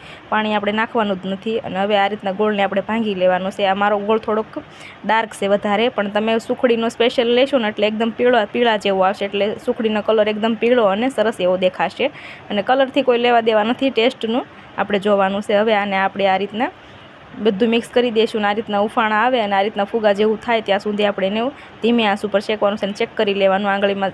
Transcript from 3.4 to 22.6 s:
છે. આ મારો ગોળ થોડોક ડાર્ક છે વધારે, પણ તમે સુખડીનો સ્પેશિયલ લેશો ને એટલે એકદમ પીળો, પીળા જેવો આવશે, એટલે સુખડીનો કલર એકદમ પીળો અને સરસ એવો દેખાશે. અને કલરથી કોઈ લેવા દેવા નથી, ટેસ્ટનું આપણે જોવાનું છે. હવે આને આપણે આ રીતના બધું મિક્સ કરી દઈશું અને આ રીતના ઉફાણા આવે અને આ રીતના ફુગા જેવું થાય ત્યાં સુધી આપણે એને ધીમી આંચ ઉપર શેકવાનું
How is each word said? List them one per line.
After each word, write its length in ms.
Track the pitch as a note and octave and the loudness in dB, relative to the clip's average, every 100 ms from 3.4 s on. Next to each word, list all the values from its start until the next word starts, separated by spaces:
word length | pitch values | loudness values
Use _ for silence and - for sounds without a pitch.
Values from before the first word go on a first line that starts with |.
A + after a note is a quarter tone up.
| F#3+ | -2
છે. 160 | - G3 | -2 0
આ 80 | |
મારો 240 | F#3+ G3+ G#3 | 2 2 0
ગોળ 220 | G3+ A3 A3 | 0 -2 0
થોડોક 340 | G#3+ G#3+ D4+ - - - - | -2 -4 -10 -14 -20 -20 -10
ડાર્ક 300 | G#3 A3 A3+ - | -2 0 -2 -4
છે 80 | G3 | 0
વધારે, 400 | G3+ G#3+ G3+ A#3+ | 0 2 0 0
પણ 220 | B3 G3+ | -2 -2
તમે 260 | G#3 A3 A3+ | -2 0 -2
સુખડીનો 500 | - B3 B3+ A#3 A3+ | -2 -2 2 2 0
સ્પેશિયલ 440 | - B3+ C4 A#3 | 0 0 2 2
લેશો 240 | A#3+ C4+ C4+ | 2 2 2
ને 100 | G#3+ | -2
એટલે 180 | G#3 G#3 | 0 -2
એકદમ 260 | G#3+ A#3 A3 | 0 -4 0
પીળો, 260 | A#3+ A#3+ G#3 | 2 4 2
પીળા 240 | A#3+ A#3+ G#3+ | 0 2 2
જેવો 240 | G3+ F#3+ | 0 2
આવશે, 220 | F#3 G#3 | 2 0
એટલે 220 | G3+ G3+ G#3 - | -4 -2 -2 -2
સુખડીનો 380 | - A#3+ A3 G#3+ | -4 -2 0 0
કલર 260 | G#3 A3 G#3+ | 2 2 2
એકદમ 260 | G#3+ A3+ | 0 -2
પીળો 320 | A3 A#3 B3 G#3 | 0 2 4 4
અને 240 | G3 B3+ | 2 -2
સરસ 300 | C4+ G#3+ A#3 | 0 -2 0
એવો 160 | F3+ F#3 | 0 2
દેખાશે. 500 | F#3 - F3 - C4 - - - - | 0 0 -4 -2 -4 -4 -18 -20 -6
અને 120 | G3+ | -4
કલરથી 420 | G3+ C4 C4+ C#4+ B3+ | 0 2 2 2 2
કોઈ 100 | A#3+ | 2
લેવા 240 | A#3+ A#3+ | 4 2
દેવા 240 | A3+ A3 G#3+ | 4 2 2
નથી, 180 | B3 C4+ | 0 0
ટેસ્ટનું 560 | A#3 A#3+ - A3 A#3+ G#4 - - - | 2 0 0 -2 -2 -4 -14 -12 -6
આપણે 220 | G3 G3+ | -2 0
જોવાનું 420 | G3+ G3+ F#3+ G3 | 2 2 2 0
છે. 120 | G#3 G3+ | 0 2
હવે 180 | A3 | 2
આને 220 | G#3+ G3+ F#3+ | 2 0 0
આપણે 280 | F#3+ G3 G3 | -2 0 0
આ 100 | F#3+ | 2
રીતના 300 | G3+ G#3+ D4 - - - - - - - | -2 -4 -6 -6 -20 -20 -20 -20 -20 -2
બધું 260 | G#3 F#3+ A3+ | -2 2 2
મિક્સ 180 | A#3 A#3 | 0 0
કરી 220 | B3 B3 | 0 2
દઈશું 300 | A3 G#3+ A3 | 2 0 0
અને 80 | G#3 | -2
આ 80 | G#3 | -2
રીતના 220 | A3 G3+ G#3+ | -2 -2 0
ઉફાણા 340 | A#3+ G#3+ G#3+ | 0 0 2
આવે 140 | A#3+ B3+ | 2 2
અને 140 | G#3 G3 | 0 0
આ 60 | |
રીતના 240 | G3+ G#3+ G3+ | 0 -2 -2
ફુગા 200 | A#3 G#3+ | 0 2
જેવું 260 | G3+ G#3+ G#3+ | 2 2 0
થાય 200 | A#3+ A3+ G#3+ | -2 -2 0
ત્યાં 180 | G3 | 0
સુધી 220 | G#3 G#3 G#3 | 0 0 0
આપણે 200 | G3+ F#3+ | 0 -2
એને 160 | G#3+ B3 - - - | -2 -4 -6 -18 -4
ધીમી 240 | A3 A#3+ G#3+ | 0 2 2
આંચ 180 | G3+ G#3 | 0 0
ઉપર 140 | G3+ | -2
શેકવાનું 380 | G#3 G#3+ | -2 0